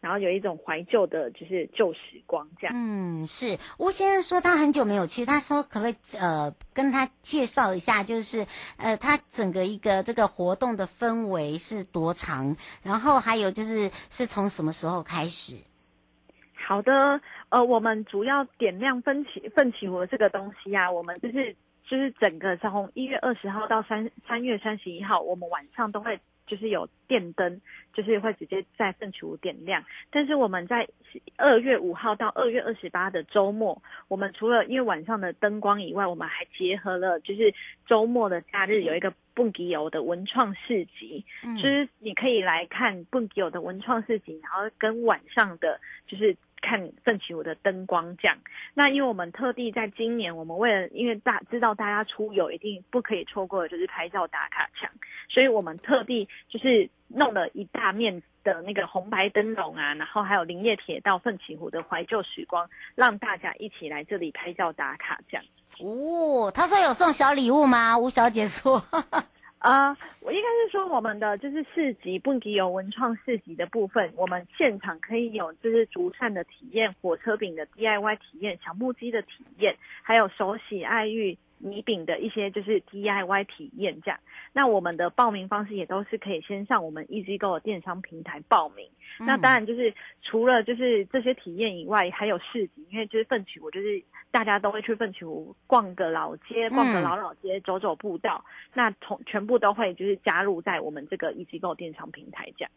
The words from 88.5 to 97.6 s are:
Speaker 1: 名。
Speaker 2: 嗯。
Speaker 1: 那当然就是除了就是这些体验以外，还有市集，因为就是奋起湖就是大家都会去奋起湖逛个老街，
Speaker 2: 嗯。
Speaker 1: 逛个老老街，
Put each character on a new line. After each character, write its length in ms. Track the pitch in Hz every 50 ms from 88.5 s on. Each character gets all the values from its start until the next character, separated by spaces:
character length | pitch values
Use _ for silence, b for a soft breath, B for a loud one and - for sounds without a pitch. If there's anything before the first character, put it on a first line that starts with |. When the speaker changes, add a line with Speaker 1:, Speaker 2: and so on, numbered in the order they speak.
| 202 190 160 151
Speaker 1:
名。 180 | - - 101 - _ _ B B B B
Speaker 2:
嗯。 60 | 220
Speaker 1:
那 120 | 233 269 262
当 140 | 214 262
然 140 | 262 247 214
就 80 | 208 233
是 180 | 240 247 226 - B B B B B
除 260 | - - - 226 226 247
了 140 | 254 233
就 140 | 220 220 240
是 280 | 226 254 247 233 208 196 180
这 120 | - 262
些 120 | 226 247 254
体 220 | - - 180 170
验 240 | 180 226 220 185 175
以 60 | 160
外， 260 | 180 208 214 180 180
还 160 | 185 - 208 214
有 100 | 202 175
市 300 | - - - 240 202 175
集， 180 | _ - 302 175
因 80 | 190 220
为 80 | 220 208
就 100 | - 220
是 80 | 226
奋 180 | _ 269 233 196
起 140 | - - 165
湖 120 | - 156
就 100 | - 185
是 220 | 202 208 208 190 - _ B B B B
大 140 | - 240 226
家 160 | 214 208 202
都 120 | 196 208
会 100 | 202 214
去 120 | 208 - 226
奋 180 | 214 233 208 190
起 120 | - 175
湖 300 | 160 156 156 156 - - _ _
逛 280 | _ 269 240 214 190 180
个 140 | - 190 165
老 260 | 160 160 156 156 156
街， 320 | 156 _ - 233 226 233 226
Speaker 2:
嗯。 40 | 233
Speaker 1:
逛 200 | 269 277 254 220
个 80 | 185
老 140 | 175 175 175
老 180 | 196 214 170 151
街， 240 | _ - 190 185 196